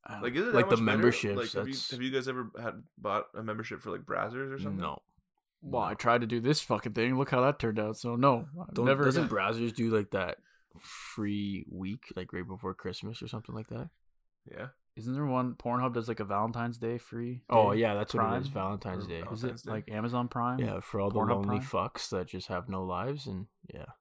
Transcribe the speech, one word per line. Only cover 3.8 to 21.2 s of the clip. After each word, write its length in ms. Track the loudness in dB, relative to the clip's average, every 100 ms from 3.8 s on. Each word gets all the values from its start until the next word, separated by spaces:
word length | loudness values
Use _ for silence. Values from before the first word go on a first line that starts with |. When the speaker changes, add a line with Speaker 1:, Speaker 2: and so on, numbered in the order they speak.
Speaker 2:
for, 100 | -8
like, 100 | -8
Brazzers 500 | -4 -2 -2 -4 -6
or 60 | -6
something? 180 | -6 -4
Speaker 3:
No. 200 | -4 -6 _ _ _ _ _ _
Speaker 1:
Well, 200 | -4 -2
I 60 | -2
Speaker 3:
No. 40 | 2
Speaker 1:
tried 260 | 4 4
to 60 | 4
do 120 | 0
this 220 | 4 2
fucking 320 | 4 0 0
thing. 240 | 0 2 2
Look 120 | 2
how 100 | 4
that 180 | 4 4
turned 200 | 0 2
out. 180 | 0 -2
So 180 | -2 4
no, 320 | 6 6 0 -12
I've 120 | -6
Speaker 3:
Don't, 120 | 2 4
Speaker 1:
never 180 | 6 6
Speaker 3:
doesn't 220 | 6 2
Speaker 1:
done 100 | 2
Speaker 3:
Brazzers 360 | 2 2 0
do, 160 | 0 2 2
like, 160 | 2
that 260 | 0 -2 -4 _ _ _ -20
free 880 | -12 -10 -8 -4 -2 0 -2 -4 -6
week, 420 | -6 -6 -6 -8 -10
like, 160 | -6
right 140 | -6 -6
before 260 | -6 -6
Christmas 480 | -6 -8 -6 -8 -8
or 60 | -8
something 260 | -10 -8 -10
like 120 | -8
that? 200 | -10 -10 _ _ _ _ _ -20
Speaker 2:
Yeah. 180 | -14 -14 _ _ -10
Speaker 1:
Isn't 180 | -6
there 120 | -2 0
one, 300 | 2 0 -4
Pornhub 380 | -2 0 2
does, 140 | 0 -2
like, 140 | -4
a 40 | -2
Valentine's 520 | 0 0 -2 -4 -2
Day 200 | -4 -4
free 440 | -6 -8 -6 -8 4
Speaker 3:
Oh, 240 | 8 8
Speaker 1:
day? 60 | 6
Speaker 3:
yeah, 140 | 4 2
that's 180 | 0
what 100 | 2 2
it 80 | 0
is, 80 | -2
Speaker 1:
Prime? 140 | -2
Speaker 3:
Valentine's 420 | -2 -2 -4 -6 -6
Speaker 2:
Or 40 |
Speaker 3:
Day. 60 | -6
Speaker 1:
Is 40 |
it 40 | -6 -4 -4
Speaker 2:
Valentine's 140 | -6
Day. 80 | -6
Speaker 1:
like 200 | -6 -4
Amazon 360 | -4 -2 0 -2
Prime? 300 | -2 -2 0
Speaker 3:
Yeah, 200 | -2 -2
for 220 | -4 0
all 80 | 2
the 100 |
Speaker 1:
Pornhub 100 | 2